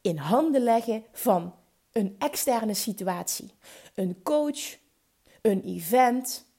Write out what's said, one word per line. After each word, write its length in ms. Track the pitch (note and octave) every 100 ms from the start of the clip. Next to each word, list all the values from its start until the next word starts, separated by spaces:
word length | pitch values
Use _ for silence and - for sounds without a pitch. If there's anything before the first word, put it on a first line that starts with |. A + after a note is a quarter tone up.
in 160 | G3+ D#3+
handen 460 | C#3+ A#3 D#4+ C4+
leggen 420 | A#3+ A3+ A#3 A3 A3
van 420 | - - F#3 E3+ - _ _ _
een 240 | A#3 G3 -
externe 560 | D4 D4 - A#3 A3
situatie. 760 | G3 - F#3+ F#3 F3 F3 - - _ - - -
Een 280 | - F#3+ F3+
coach, 540 | - D4+ D4 D4 - - _ _ _ _ _ _
een 240 | A3+ G3
event 800 | F#3 F3+ E3 A#3+ B3+ B3 C4 - _